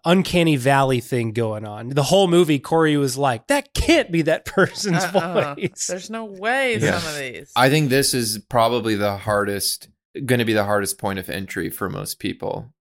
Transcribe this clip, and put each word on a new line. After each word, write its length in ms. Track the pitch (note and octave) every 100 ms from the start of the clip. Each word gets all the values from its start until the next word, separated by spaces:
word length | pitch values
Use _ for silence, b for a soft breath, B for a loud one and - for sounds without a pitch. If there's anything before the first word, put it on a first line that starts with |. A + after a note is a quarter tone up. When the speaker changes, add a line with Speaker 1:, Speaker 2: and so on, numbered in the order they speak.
Speaker 1:
uncanny 500 | E3 F#3+ - F3+ E3 C#3+
valley 440 | B2+ C#3 C3+ B2+
thing 320 | - B2+ A2+
going 320 | A2 A2+ G#2+ G#2+
on. 220 | G#2 A#2+
The 140 | C#3
whole 240 | C3+ F#3+ F#3+
movie, 300 | E3+ D#3+ C#3+
Corey 360 | - E3 D#3+ D3
was 220 | C#3 C3
like, 300 | C#3 - -
"That 260 | C#4 -
can't 380 | - - E4 A3
be 100 | E3+
that 220 | D3+ D#3+
<laughs> 100 | - -
person's 460 | F3 - G#3 F3
Speaker 2:
Uh-uh. 520 | F3+ G3 E3+ F3+ D3 C#3+
Speaker 1:
voice." 300 | F#3+ - -
Speaker 2:
There's 200 | F#3 F3+
no 140 | A3+
way 540 | A3 F#3+ G#3+ C4+ C4 A3
Speaker 3:
Yeah. 200 | - F3
Speaker 2:
some 100 | E3
of 60 | D3
these. 320 | C3 F2+ - A#2
Speaker 3:
I 120 | C3
think 220 | D#3 C#3+
this 240 | C3+ C#3
is 240 | C3 A2 G#2+ -
probably 460 | A#2+ A2+ A#2+ A2
the 220 | G#2 G2+ G2
hardest, 720 | G#2+ G#2 G2+ G2+ - - - _ _ D3+
gonna 200 | C3 B2
be 80 | A2+
the 100 | G#2+
hardest 320 | G2+ G#2 G2 -
point 220 | G#2 G2
of 100 | F#2
entry 420 | F2 F#2+ F#2+ -
for 200 | - F#2+
most 300 | G2 G2+ -
people. 520 | G2 F#2+ G2 - A2+ _